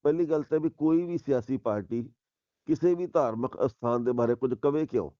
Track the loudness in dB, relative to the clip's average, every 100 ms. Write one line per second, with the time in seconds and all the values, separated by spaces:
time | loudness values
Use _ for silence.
0 | 2 2 2 0 0 -2 -2 0 2 2
1 | 0 -6 -2 -2 0 -4 -2 -2 -4 -6
2 | -6 _ _ _ _ _ -4 0 0 0
3 | 0 0 0 -2 -4 -2 -2 _ -2 0
4 | 0 2 0 0 -2 0 0 0 0 -2
5 | -2